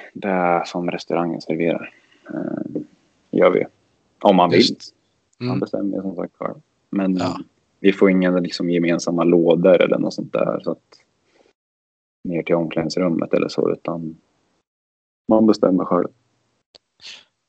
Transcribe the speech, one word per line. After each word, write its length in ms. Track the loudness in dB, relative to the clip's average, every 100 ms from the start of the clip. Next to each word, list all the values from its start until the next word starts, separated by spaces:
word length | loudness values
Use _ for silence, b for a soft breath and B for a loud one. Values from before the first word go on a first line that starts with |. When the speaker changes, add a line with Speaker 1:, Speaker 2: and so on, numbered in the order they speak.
| B
Speaker 1:
det 500 | -10 -4 0 2 0 -2
som 260 | -6 -6
restaurangen 500 | -6 -4 -4 -2 -4
serverar. 520 | -6 -2 -2 -2 -6 b b _ -14
Eh, 480 | -10 -8 -8 -8 -10 -12 _ _ _ _
gör 180 | 2 4
vi. 160 | 4 0 _ _ _ _ _
Om 140 | 4 6
man 140 | 6
vill. 100 | 4
Speaker 2:
Just. 340 | 2 0 -14 _ _ _ _ -10
Mm. 100 | -6
Speaker 1:
Man 100 | -4
bestämmer 360 | -4 -6 -6 -6
ju 60 |
som 140 | -6 -8
sagt 180 | -10 -10
själv. 180 | -10 -10 _ _ _
Men 280 | -4 0 0
Speaker 2:
Ja. 200 | -2 -6 -12 _ _ _
Speaker 1:
vi 140 | 0
får 160 | 4 4
inga, 220 | 4 2
liksom, 380 | 0 -2 -4 -2
gemensamma 540 | 0 0 -2 -2 0
lådor 580 | 4 4 4 4 6 4
eller 160 | 4 0
något 160 | -4
sånt 200 | -6 -6
där, 260 | -4 -2 -4
så 80 | -6
att 120 | -10 _ -20 _ _ _ _ _ _ _ _ _ _ _ _
ner 200 | -8 -6
till 120 | -2 -2
omklädningsrummet 800 | -2 -4 -4 -2 -2 -2 -2
eller 140 | -2 -2
så, 240 | -2 -2
utan 460 | -2 -6 -8 -8 -14 _ _ _ _ _ _ _ _ _ _ 0
man 200 | 2 4
bestämmer 380 | 4 2 0 0
själv. 220 | -2 -2 _ _ _ _ _ _ _ _ _ B B B _